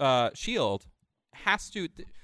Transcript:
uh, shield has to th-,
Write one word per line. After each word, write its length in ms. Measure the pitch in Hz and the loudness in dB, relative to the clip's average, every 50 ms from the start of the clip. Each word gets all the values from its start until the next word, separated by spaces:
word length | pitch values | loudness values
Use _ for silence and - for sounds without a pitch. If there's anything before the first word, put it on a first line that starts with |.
uh, 300 | 143 135 127 123 120 110 - | 2 4 6 6 4 2 0
shield 520 | - - 143 156 185 135 104 98 101 - - - _ _ _ _ _ _ _ | -4 -6 -4 0 0 2 2 0 -2 -4 -10 -20 _ _ _ _ _ _ _
has 380 | - - - 208 196 202 - - | -20 -4 0 0 0 0 -2 -6
to 160 | - 214 180 | -8 -6 -6
th-, 220 | 160 - - - - - - | -6 -8 -12 -16 -16 -16 -18